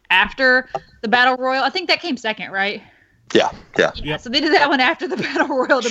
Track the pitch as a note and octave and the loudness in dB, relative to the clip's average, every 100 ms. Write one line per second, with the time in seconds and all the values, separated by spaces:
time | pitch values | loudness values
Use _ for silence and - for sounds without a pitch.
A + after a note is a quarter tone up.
0 | - F#3 G#3 - C4 B3+ B3+ - - _ | 0 2 2 0 2 2 0 -12 -12 _
1 | A3+ B3 B3 B3+ B3+ C4 C4 F#4 E4 D#4 | 0 4 4 2 -2 0 -2 -4 -4 -2
2 | F4 B3+ A3 G#3+ D#3+ F#3+ G3 G#3+ - _ | -2 -6 -6 -6 -8 -4 -4 -4 -14 _
3 | _ _ _ G#2 - - - - D#2+ - | _ _ _ 2 2 -2 -8 0 0 0
4 | D3 D3+ B3 C#4 D#4 - C#4+ C#4 B3+ E4 | -8 -8 -4 -2 2 2 2 2 0 0
5 | E4+ C4 - E4 C#4+ C4+ B3 C4+ A#3 | -6 -6 -6 -2 -2 0 2 0 0